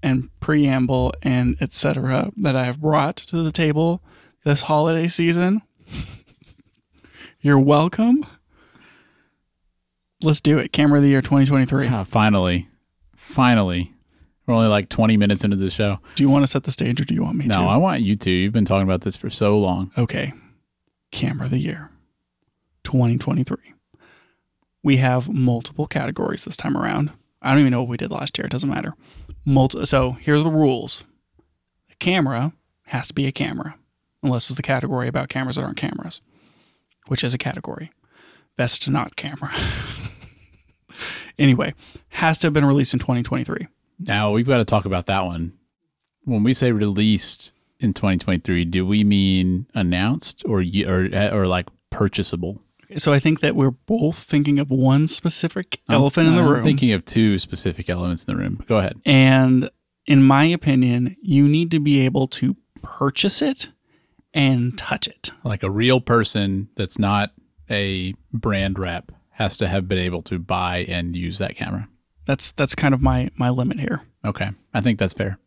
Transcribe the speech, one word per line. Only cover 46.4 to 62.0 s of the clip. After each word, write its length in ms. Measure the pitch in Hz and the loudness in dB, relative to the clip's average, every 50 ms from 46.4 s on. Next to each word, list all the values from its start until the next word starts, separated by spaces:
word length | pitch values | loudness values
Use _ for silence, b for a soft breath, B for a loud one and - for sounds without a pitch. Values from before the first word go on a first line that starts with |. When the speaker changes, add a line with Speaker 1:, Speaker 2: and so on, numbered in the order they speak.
| 104 | 2
Speaker 2:
we 100 | 120 131 | 2 2
say 180 | - 135 127 | 2 2 0
released 800 | 117 104 104 104 98 98 107 110 107 98 - - - - - - _ _ _ _ _ _ | 2 2 0 0 0 2 2 2 2 2 0 -4 -6 -6 -10 -18 _ _ _ _ _ _
in 120 | - 107 92 | -2 -2 -2
twenty 240 | - - 101 95 87 | 0 0 0 0 0
twenty-three, 460 | - - 92 85 - - 92 87 87 | 0 -2 -4 -2 -2 -2 0 0 0
do 220 | 82 85 92 92 | 0 -2 -2 0
we 180 | 92 104 107 107 | 0 2 2 4
mean 600 | 104 101 101 98 95 95 92 92 92 92 90 120 _ _ | 4 4 4 2 2 2 2 2 2 0 -2 -4 _ _
announced 680 | 123 98 87 90 87 95 110 135 - - - - _ - | -2 -2 0 0 0 0 0 -2 -2 -4 -8 -10 _ -6
or 140 | - 113 98 | -2 0 0
y-, 260 | 92 87 92 98 - - | 0 0 0 -2 0 0
or, 220 | 95 92 92 95 - 98 101 104 - | 0 0 0 0 0 0 -2 0 0
or, 120 | 107 95 | 0 0
like, 220 | 92 90 90 90 - _ _ _ _ | 0 0 -2 -2 -6 _ _ _ _
purchasable? 720 | - - 107 98 - - 95 - - 85 87 85 98 95 _ _ _ _ _ _ - - | -4 -2 -2 -2 0 -2 -4 -2 -4 -4 -6 -6 -8 -12 _ _ _ _ _ _ -10 -4
Speaker 1:
So 140 | - 160 | 0 2
I 80 | 143 139 | 2 2
think 220 | 135 156 156 147 | 2 2 0 2
that 120 | - 147 151 139 | 0 -2 0 2
we're 140 | 135 135 | 0 0
both 460 | 131 - _ - 214 233 190 151 170 - | 0 -4 _ -4 -2 0 0 -2 -2 -4
thinking 420 | - - - 147 147 147 143 143 | -8 -2 0 0 2 2 2 0
of 120 | 143 139 | 0 0
one 360 | 131 131 127 131 131 139 156 160 | 0 2 4 4 4 4 2 2
specific 760 | - - _ 175 - - - 165 - - 185 _ - - _ - | -2 -4 _ -4 -4 -2 -4 -4 -4 -6 -8 _ -10 -12 _ 0
Speaker 2:
I'm, 60 | 113 | 2
Speaker 1:
elephant 340 | - 135 139 - - 165 160 | 4 4 4 4 4 4 6
in 60 | 160 175 | 6 6
the 40 | |
Speaker 2:
I'm 60 | 175 147 | 6 4
Speaker 1:
room. 160 | 143 - 117 | 4 4 4
Speaker 2:
thinking 300 | 156 143 139 131 120 107 | 2 2 4 4 2 2
of 100 | 90 - | 2 -2
two 340 | - - 113 113 107 101 92 | -2 2 2 4 4 4 2
specific 520 | - - - 92 - 95 85 - 90 - | 0 -4 -6 -4 -4 -4 -4 -4 -6 -6
elements 340 | 87 90 90 90 87 82 - | -4 -4 -2 -4 -4 -4 -4
in 100 | - 98 | -6 -4
the 60 | 87 | -4
room. 220 | 90 92 95 104 - _ | -4 -4 -6 -8 -4 _
Go 100 | 117 107 | 0 2
ahead. 240 | 95 - - - _ | 2 0 -4 -4 _
Speaker 1:
And 640 | 139 143 135 131 131 131 131 131 131 131 127 123 - _ _ _ _ _ _ _ | 4 4 6 6 6 6 4 4 4 4 2 0 -2 _ _ _ _ _ _ _
in 180 | - 143 139 135 | 2 4 6 6
my 220 | 135 135 139 151 | 6 6 6 4
opinion, 720 | 160 170 170 - 151 135 131 127 123 120 123 123 123 - _ | 2 2 0 0 0 2 2 2 2 2 0 -2 -4 -6 _
you 280 | - - 143 139 143 143 | -4 2 4 4 6 6
need 200 | 147 156 170 165 | 4 2 0 0
to 100 | 165 160 | 0 0
be 180 | 147 151 143 139 | 2 2 2 4